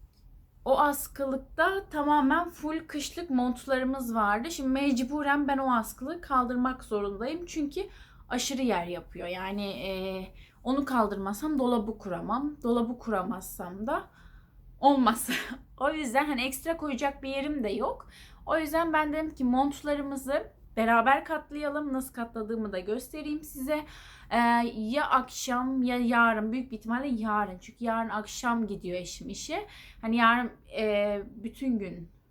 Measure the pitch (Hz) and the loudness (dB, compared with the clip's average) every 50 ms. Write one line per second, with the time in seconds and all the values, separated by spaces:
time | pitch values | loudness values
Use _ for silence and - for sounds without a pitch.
0 | - - _ _ - - - - - _ _ - - 247 269 277 294 294 285 285 | -20 -20 _ _ -20 -20 -20 -20 -20 _ _ -8 2 4 6 6 6 4 4 0
1 | - - - - 277 269 269 269 - - - - 320 370 381 392 381 - - 302 | -4 -8 -6 -4 -2 -2 -2 -4 -4 -8 0 2 4 4 4 2 -2 -4 -2 0
2 | 285 294 294 302 269 269 302 330 349 339 - - 302 302 311 320 320 - - 294 | 4 6 6 6 6 6 6 4 2 0 -6 -6 -6 -4 -4 -4 -6 -6 -6 -6
3 | 285 - - 339 349 339 262 247 247 247 240 - - 269 269 254 262 254 269 269 | -6 -6 -6 -8 -4 0 2 2 2 2 0 -2 -2 0 0 2 2 0 -2 -2
4 | 262 233 226 226 214 202 208 226 247 330 330 - 269 262 262 269 277 285 254 233 | -4 -2 0 2 2 4 2 2 0 -4 -4 -2 0 0 2 2 4 4 4 2
5 | 262 247 285 302 294 277 277 294 294 269 277 269 269 262 247 226 220 - - - | 2 0 -2 0 2 2 2 4 4 2 2 2 2 2 2 2 2 -2 -6 -10
6 | 254 277 339 349 - - 277 254 247 233 254 247 247 262 262 262 - - 220 208 | -8 -8 -8 -8 -6 0 2 2 2 2 2 2 0 0 0 -4 -6 -4 -2 -2
7 | 202 202 202 196 226 269 320 349 349 - - 320 294 285 - 359 392 - - - | -2 -2 -4 -4 -4 -4 -4 -6 -8 -6 -4 -4 -4 -2 -2 -4 -6 -6 -10 -16
8 | - - - - - - - 247 - - 277 247 269 240 202 175 170 175 175 165 | -20 -20 -20 -20 -10 -6 -4 -2 -2 -2 -2 0 0 2 2 0 0 -2 -6 -8
9 | 165 - - 170 175 175 180 180 190 190 202 202 202 196 185 120 147 196 190 185 | -10 -12 -12 -10 -8 -6 -6 -6 -6 -4 -4 -4 -4 -4 -6 -6 -6 -6 -4 -4
10 | 190 190 190 190 185 185 - - - - _ - - 233 262 277 277 - 262 240 | -4 -4 -6 -6 -8 -10 -14 -18 -20 -20 _ -10 -4 -2 0 0 0 0 2 2
11 | 214 202 208 196 196 190 208 202 302 311 311 262 254 247 240 226 202 220 208 - | 2 2 0 -2 -4 -4 -4 -4 -4 -2 0 2 2 2 2 2 0 -2 -6 -8
12 | - 202 175 170 170 180 214 254 285 294 294 - - 233 240 240 233 226 247 - | -8 -6 -6 -6 -4 -2 -2 -2 -2 -4 -6 -4 -2 0 2 2 2 0 -4 -6
13 | - 233 214 190 180 190 220 190 185 - - - 190 175 180 196 214 247 311 381 | -4 -2 -2 -2 0 -2 -4 -6 -8 -10 -10 -10 -10 -10 -8 -6 -4 -2 -2 -2
14 | 392 - - - - - - - - - - - - - - - - 277 285 262 | -4 -8 -16 -20 -20 -20 -20 -20 -20 -20 -20 -20 -20 -20 -12 4 6 6 8 8
15 | 247 214 233 - - - 247 - - - 254 - - - - - 262 285 320 311 | 6 6 4 2 -2 -4 -4 -4 -4 -6 -10 -12 -14 -20 -6 -2 0 0 0 0
16 | 302 240 220 269 302 294 285 233 254 240 - - - 330 330 330 311 302 269 233 | -2 2 2 2 2 2 0 0 -2 -2 -4 -4 -2 -2 -2 -2 -2 -4 -2 0
17 | 294 277 277 - - 269 269 277 269 302 302 285 226 208 196 196 233 - 539 - | 0 -2 -2 -2 -6 -4 -4 -2 -2 -2 -2 -2 -2 -2 -2 -2 -2 -2 -4 -6
18 | - - - - - - - - - - 294 320 320 285 311 320 339 330 311 311 | -10 -18 -20 -20 -20 -20 -20 -16 -4 0 0 0 0 2 0 0 2 2 2 2
19 | 311 302 294 311 320 311 - - 262 247 247 254 277 285 285 - - 294 285 285 | 2 2 0 -2 -2 -4 -4 -2 0 2 4 4 4 2 0 -2 -2 -2 -2 -2
20 | 277 277 277 262 262 254 285 320 - - - - - - - 226 226 226 233 233 | -2 -4 -6 -6 -2 -2 -2 -2 -2 -4 -12 -20 -20 -8 -2 0 2 4 4 4
21 | 220 262 269 302 311 - 320 294 - - 285 294 294 285 285 302 302 285 262 262 | 6 6 4 4 4 -2 -4 -6 -6 -8 -8 -4 -4 -2 -2 -2 -4 -2 -4 -4
22 | 262 - - 247 233 233 - 226 220 208 233 226 214 196 190 185 180 202 214 254 | -4 -6 -8 -8 -8 -8 -6 -8 -4 -4 -2 -2 -2 -4 -4 -4 -4 -4 -4 -4
23 | 262 - - 302 294 302 302 302 302 - - 285 262 277 302 302 302 294 - - | -4 -8 -10 -10 -6 -6 -6 -6 -6 -10 -10 -8 -4 -2 -2 -2 -2 -6 -14 -18
24 | - - - - - - - 233 233 233 240 233 240 233 - 214 220 214 247 294 | -20 -20 -20 -20 -8 -2 0 2 4 4 4 4 2 0 -2 -4 -4 -2 0 0
25 | 302 - 294 262 247 - - - - 262 247 247 254 262 269 262 247 247 247 247 | 2 4 2 2 2 0 -6 -8 -4 -2 -2 -2 0 0 0 0 0 0 2 2
26 | 247 233 247 233 233 233 226 214 214 220 226 262 247 - 226 214 - 220 233 247 | 2 4 6 6 6 6 6 4 0 -2 -2 -4 -6 -6 -10 -10 -4 -4 -2 -2
27 | 277 294 247 214 214 220 208 214 208 190 185 180 - - - _ 233 233 226 226 | 0 -2 -2 -2 0 0 0 0 0 -2 -4 -10 -14 -18 -12 _ -2 -2 0 0
28 | 226 220 190 214 208 - - - - 240 233 233 226 196 202 - - 180 175 180 | -2 -2 -4 -6 -6 -6 -10 -4 -2 0 0 2 0 -2 -4 -6 -6 -6 -4 -4
29 | 175 - - - - 175 202 - - - 311 392 427 - - - - - - - | -6 -8 -10 -10 -10 -10 -10 -10 -8 -6 -6 -6 -6 -8 -14 -20 -20 -20 -18 -8
30 | - 226 226 240 233 226 233 247 247 220 - - - - - 214 220 214 208 208 | -2 0 4 6 8 8 6 6 2 -2 -6 -10 -18 -10 -4 -2 0 2 2 2
31 | 208 208 208 202 196 - - 220 196 220 - - 277 262 240 214 196 180 170 175 | 2 2 0 -2 -4 -8 -12 -12 -12 -12 -10 -4 -2 0 0 0 -2 -4 -8 -10
32 | 170 170 - - _ _ | -12 -16 -18 -20 _ _